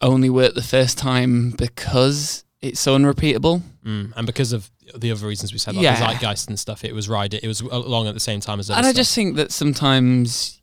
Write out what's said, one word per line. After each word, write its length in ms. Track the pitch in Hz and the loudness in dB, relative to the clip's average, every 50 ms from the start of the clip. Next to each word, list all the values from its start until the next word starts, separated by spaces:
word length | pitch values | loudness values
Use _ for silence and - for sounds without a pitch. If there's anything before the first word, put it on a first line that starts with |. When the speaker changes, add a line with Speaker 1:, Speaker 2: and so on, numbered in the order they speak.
Speaker 1:
only 280 | - 123 131 131 131 131 | 2 2 4 4 4 4
worked 260 | 127 127 127 120 - | 4 4 4 4 2
the 60 | 123 | 0
first 360 | 117 - - 131 131 123 - - | -2 0 2 2 2 2 0 -2
time 540 | - 131 127 123 123 127 123 120 120 120 | -2 0 2 2 2 4 2 2 2 0
because 920 | 110 - 120 120 - - - - - 127 127 135 143 147 147 151 - - - _ _ _ | 0 -2 -4 -6 -6 -8 -6 0 2 4 4 4 2 0 -4 -6 -8 -10 -12 _ _ _
it's 180 | - 135 120 - | -10 -8 -6 -2
so 160 | - 143 135 | 0 2 4
unrepeatable. 680 | 135 139 143 135 - 151 151 127 110 139 160 170 180 175 - - _ _ | 6 4 4 4 2 2 2 2 2 2 2 0 0 -2 -6 -14 _ _
Speaker 2:
Mm. 280 | 113 107 104 101 110 113 | -6 -6 -6 -6 -8 -8
And 120 | 117 113 113 | -6 -6 -6
because 240 | 117 - 135 117 123 | -2 -2 -2 -2 -2
of 160 | 110 98 - _ _ _ - - | -4 -6 -10 _ _ _ -20 -14
the 160 | 117 113 120 | -6 -4 -4
other 140 | 113 104 104 | -4 -4 -4
reasons 280 | 107 104 98 - 101 - | -6 -6 -6 -8 -8 -6
we 40 | 104 | -6
said, 160 | - 110 95 | -6 -4 -2
like 80 | 190 180 | 2 2
Speaker 1:
Yeah. 120 | 143 123 117 | 4 4 4
Speaker 2:
the 60 | 117 | 2
zeitgeist 440 | 117 113 123 123 107 104 - - - | 0 -2 -2 -4 -4 -4 -4 -6 -8
and 100 | 107 104 | -8 -8
stuff, 240 | - - 107 - - | -8 -10 -10 -10 -10
it 100 | 113 117 | -8 -8
was 140 | 107 104 101 | -6 -6 -4
ride-, 260 | 113 101 101 101 104 | -2 -2 -2 -4 -4
it 140 | 107 - 110 | -6 -6 -6
was 140 | 110 - | -6 -6
along 460 | 113 123 123 123 - 127 123 117 110 107 | -6 -6 -6 -6 -4 -2 -2 -2 -2 -2
at 60 | 101 | -4
the 60 | 113 | -4
same 200 | - - 107 101 | -6 -4 -4 -6
time 180 | - - 104 101 | -6 -6 -6 -6
as 100 | 98 110 | -4 -2
other 80 | - 226 | 0 2
Speaker 1:
And 80 | 240 | 4
I 40 | 262 | 4
Speaker 2:
stuff. 80 | 254 247 | 4 2
Speaker 1:
just 180 | 254 - - | 2 0 0
think 220 | 240 214 185 131 147 | 0 0 0 0 -2
that 140 | 151 - | -2 -2
sometimes 1080 | - - 160 147 135 - 147 135 135 131 127 123 127 127 123 117 120 - - - - _ | -2 -2 0 0 0 2 2 4 4 6 6 6 4 4 2 0 0 -4 -6 -8 -8 _